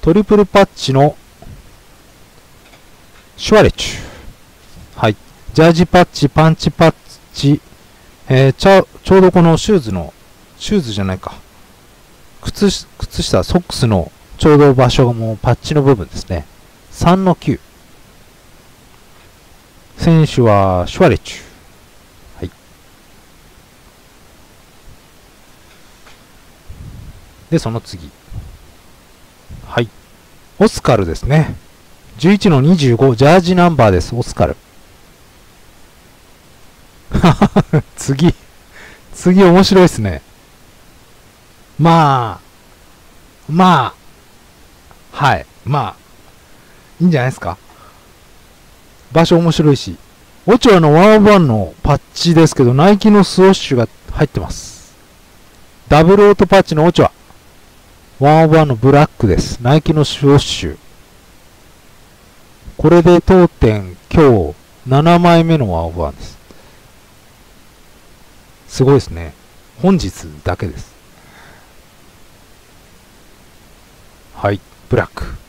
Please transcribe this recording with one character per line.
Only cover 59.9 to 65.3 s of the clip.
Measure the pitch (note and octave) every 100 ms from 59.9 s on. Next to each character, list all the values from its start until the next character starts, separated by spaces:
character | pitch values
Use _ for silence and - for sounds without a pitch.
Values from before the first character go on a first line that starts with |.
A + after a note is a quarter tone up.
の | D#3
ス | C#3+ - C#3
ウ |
ォ |
ッ | C#3
シ | - - E2
ュ。 | - - - _ _ _ _ _ _ _ _ _ _ _ _ _ _ _ _ - -
こ | D3+
れ | F3
で | E3+ F3
当 | - F#3 E3+
店、 | - A#2+ G#2+ F#2+ F2 _
今 | - D3 A2+ D2+
日、 | D2 _ _ -
七 | C3+ D#3+ E3+
枚 | F3